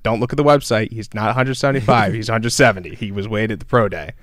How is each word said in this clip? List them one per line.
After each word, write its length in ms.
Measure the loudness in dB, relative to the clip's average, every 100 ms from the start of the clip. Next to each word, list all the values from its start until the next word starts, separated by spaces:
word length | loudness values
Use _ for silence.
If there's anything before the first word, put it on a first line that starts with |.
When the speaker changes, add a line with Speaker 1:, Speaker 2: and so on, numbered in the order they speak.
Speaker 1:
don't 180 | -4 -2
look 140 | -2
at 40 | 2
the 60 |
website. 480 | 4 4 4 -2 -2
He's 220 | -6 -10
not 160 | -4 -2
a 40 |
hundred 200 | 0 -2 0
seventy-five. 580 | -2 0 2 2 2
Speaker 2:
<laughs> 20 | -2
Speaker 1:
He's 140 | -2
a 20 |
hundred 220 | -2 -2
seventy. 420 | 4 4 4 -4 -10
He 160 | -8
was 160 | -6 -4
weighed 240 | -2 -2
at 80 | -4
the 60 | -2
pro 220 | 2 2
day. 260 | -2 -10 -14